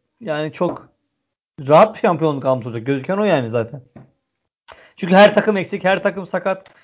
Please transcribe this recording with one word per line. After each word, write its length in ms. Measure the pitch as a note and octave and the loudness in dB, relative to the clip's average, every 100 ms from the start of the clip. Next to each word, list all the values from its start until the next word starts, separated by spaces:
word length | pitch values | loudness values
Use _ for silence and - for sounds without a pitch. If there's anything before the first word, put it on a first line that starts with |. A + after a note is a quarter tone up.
| _ _ | _ _
yani 320 | A3 D3+ D#3 | -10 -8 -8
çok 360 | - F3 C#3+ - _ _ _ _ _ _ - | -4 -6 -6 -16 _ _ _ _ _ _ -12
rahat 340 | C3+ D3+ G#3+ | 4 6 6
bir 60 | G#3+ | 2
şampiyonluk 440 | A3 E3 D#3 C#3+ | -2 0 -2 -2
almış 220 | B2+ C3 A#2 | -2 -2 -4
olacak. 200 | A#2 A#2 | -8 -4
Gözüken 320 | C#3 C3 G3 | -4 -4 -2
o 60 | |
yani 260 | G#3+ D#3+ A#2 | 0 0 0
zaten. 320 | A#2 A2 C#3+ - - - _ _ _ _ _ - - - - | -4 -4 -8 -20 -20 -20 _ _ _ _ _ -20 -20 -20 -12
Çünkü 180 | F3 | 2
her 200 | F#3 G#3 | 6 6
takım 220 | G#3 G3+ G3+ | 6 0 -2
eksik, 280 | F3+ G3+ | -6 -4
her 180 | F3+ F#3+ | -2 0
takım 240 | G3 F#3 F3+ | -2 -6 -8
sakat. 400 | F#3 F#3 F#3+ - _ | -6 -4 -6 -10 _